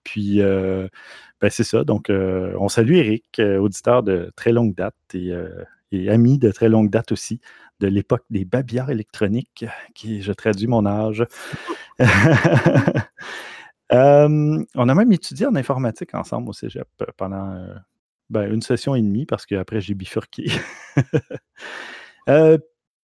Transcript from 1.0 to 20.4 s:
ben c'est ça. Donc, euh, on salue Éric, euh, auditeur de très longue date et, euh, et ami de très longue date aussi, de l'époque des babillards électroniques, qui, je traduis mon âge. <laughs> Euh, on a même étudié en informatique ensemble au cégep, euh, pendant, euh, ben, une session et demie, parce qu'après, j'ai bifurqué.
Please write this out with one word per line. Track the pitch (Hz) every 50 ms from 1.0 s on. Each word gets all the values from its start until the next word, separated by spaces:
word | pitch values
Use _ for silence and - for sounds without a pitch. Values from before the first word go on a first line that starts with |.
| - - - - - - _ _
ben | - 104
c'est | - - 110
ça. | - - 117 143
Donc, | - 113 104 107 -
euh, | 101 98 95 92 92 92 92 92 92 92
on | 98 98
salue | - 120 113 113 170
Éric, | 180 139 107 107 117 - _ - -
euh, | 110 101 98 98
auditeur | 101 104 95 - - 120 120 123 107
de | 101 92 87 87 - -
très | - - 120
longue | 117 117 120 107 92
date | - 90 107 - _ _ _ -
et, | - 90 90
euh, | 90 87 85 85 - - - - _ _ _ _
et | 101 95 92 101
ami | 104 117 117 123 135 139
de | 123 107
très | 95 - 117 110
longue | 110 110 107 101
date | 98 113 113 -
aussi, | 110 - - - 113 117 _ - - _ _ _ _ -
de | 104 98
l'époque | 98 101 98 - 127 117 - -
des | 113 95 95
babillards | 90 - 127 139 120 113 123 127 131
électroniques, | 131 107 107 - - - 107 98 104 120 - - _ - 117 113 - - - - _
qui, | - - 110 110 101
je | 95 104
traduis | 98 - - 113 107 95 107 120
mon | 123 113 104
âge. | 101 101 107 107 110 107 107 120 - - - - - - - - - - - - - _ -
<laughs> | 127 113 90 98 101 160 151 123 - 165 170 127 - - - - - - - - - - _ - - - - - - - - - - - _ _ _ -
Euh, | 120 123 131 143 143 147 147 151 151 151 151 151 156 156 - - -
on | 131 123 120
a | 135
même | 175 226 247
étudié | 196 - - - 135 135 208
en | 285 233
informatique | 143 - - 139 127 131 113 107 - - - -
ensemble | - 92 - 117 117 123 -
au | -
cégep, | - - - - - - - _ -
euh, | - - -
pendant, | - 98 95 98 98 98 98 95
euh, | 92 92 92 95 95 95 _ _ _ _ _ _ _ _ - 110
ben, | 107 101 101
une | 107 110 -
session | - 127 117 - 143 139
et | 127 110
demie, | 101 98 113 151 -
parce | 123 - -
qu'après, | - 101 95 92 - - 110
j'ai | 92 95 104
bifurqué. | 98 92 - - 110 - - - -